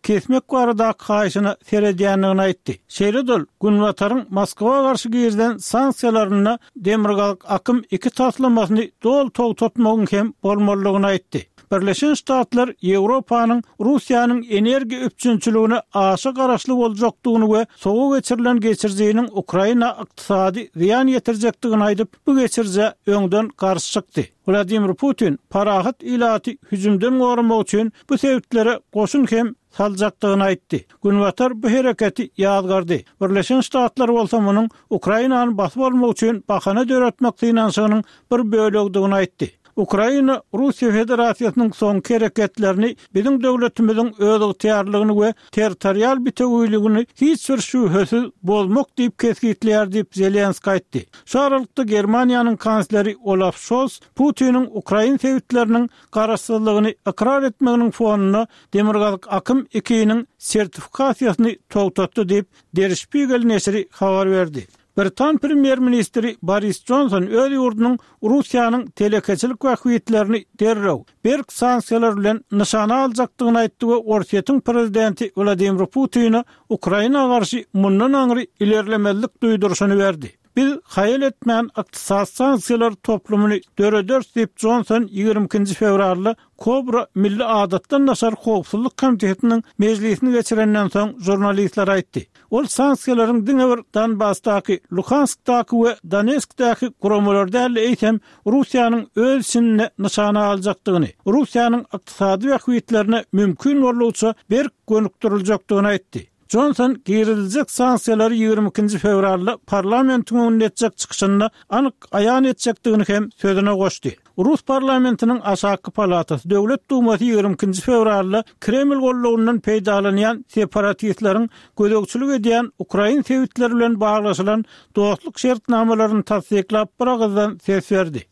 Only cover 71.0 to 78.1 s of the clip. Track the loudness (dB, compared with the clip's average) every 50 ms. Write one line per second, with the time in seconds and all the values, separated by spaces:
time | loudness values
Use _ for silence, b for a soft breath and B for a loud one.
71 | -6 b b b -2 0 0 0 -4 -10 -6 -2 0 0 0 0 0 -2 0 2
72 | 2 0 0 0 0 0 0 -2 -6 _ -2 0 0 0 0 0 0 0 0 0
73 | 0 -2 0 -2 -4 -4 _ -2 0 2 2 2 0 0 _ _ 0 0 0 0
74 | 0 0 -2 -2 0 0 -2 -2 0 0 0 0 0 0 0 0 0 0 0 0
75 | 0 0 0 -4 -6 -6 _ -2 0 0 2 2 0 0 2 0 -2 -2 0 -2
76 | -2 0 2 2 2 4 2 0 -2 b b b b b -6 -4 -2 -2 0 0
77 | 2 2 2 2 2 2 2 0 0 -2 -4 -8 -8 _ -2 0 2 2 2 2
78 | 2 2